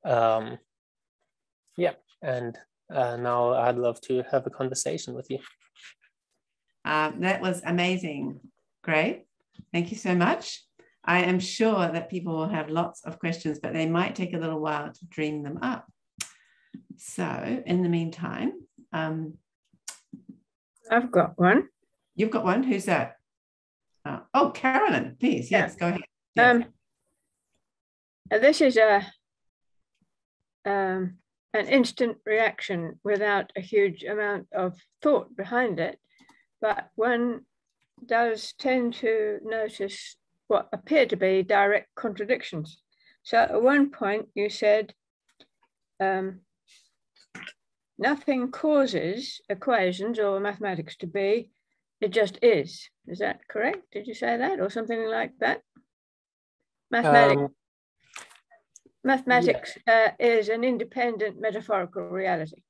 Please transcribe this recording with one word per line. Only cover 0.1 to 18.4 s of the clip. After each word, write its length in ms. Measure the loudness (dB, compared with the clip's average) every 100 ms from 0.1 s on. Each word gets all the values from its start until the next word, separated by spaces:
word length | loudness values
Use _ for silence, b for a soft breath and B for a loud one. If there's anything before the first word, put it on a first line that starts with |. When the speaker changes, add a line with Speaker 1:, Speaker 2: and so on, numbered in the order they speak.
| 2 4 2 -2 -12 _ _ _ _ _ _ _ _ _ _ _ -2
Speaker 1:
yeah, 160 | -2 -4 _ _
and, 340 | -6 -4 -6 -10 -20 _ _
uh, 240 | -2 -2 -2
now 360 | -2 0 2
I'd 240 | 2 2 0
love 240 | -2 -4
to 200 | -4 -4 0
have 160 | -2 -2
a 40 |
conversation 640 | -6 -6 -4 -4 -6 -8
with 120 | -12 -10
you. 120 | -10 -12 _ _ _ B _ _ _ _ _ _ _ _ _
Speaker 2:
Uh, 280 | -4 0 0 -2
that 240 | -2 0
was 180 | -2 -4 -2
amazing, 760 | 0 0 0 -4 -6 -8 -10 -18 _ _ _
Gray. 440 | -2 0 0 -4 _ _ _ _ -6
Thank 180 | -4 -4
you 80 | -6
so 160 | -2
much. 500 | 2 2 0 -6 -16 _ _ b b
I 200 | 0 2
am 140 | 2 0
sure 500 | -2 0 0 2 0
that 200 | -2 -6
people 260 | -8 -4
will 140 | -4 -4
have 220 | -4 -4
lots 340 | -4 -4 -6
of 140 | -16 -8
questions, 400 | -6 -4 -6 -6
but 120 | -6
they 140 | -4 0
might 280 | 0 0
take 180 | -2 -6
a 60 | -4
little 220 | -6 -4
while 320 | -4 -4 -6
to 140 | -14 -16
dream 360 | -6 -4 -4
them 160 | -8 -6
up. 260 | -6 -6 -10 _ _ -16 -16 B B B B B _ -20
So 640 | -16 -8 -6 -6 -6 -6 -2
in 160 | 0
the 60 | 2
meantime, 640 | 0 -2 -6 -10 -6